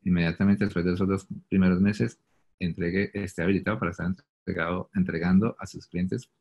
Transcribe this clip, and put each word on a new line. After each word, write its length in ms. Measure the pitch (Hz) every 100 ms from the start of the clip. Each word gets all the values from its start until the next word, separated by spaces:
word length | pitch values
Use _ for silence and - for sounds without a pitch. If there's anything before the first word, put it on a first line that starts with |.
inmediatamente 600 | 92 90 85 80 98 101 98
después 200 | 90 87
de 80 |
esos 140 | 90 98
dos 200 | 98 - - _
primeros 300 | 98 92 90
meses 380 | 101 104 113 - _ _ _ _
entregue, 520 | 87 90 85 92 -
esté 280 | 101 98 -
habilitado 380 | 85 98 - 110
para 120 | 85
estar 140 | 85 85
entregado, 840 | 92 _ _ - 90 85 90 -
entregando 640 | 101 90 82 87 95 113 -
a 80 | 95
sus 220 | - -
clientes 420 | 87 92 131 - _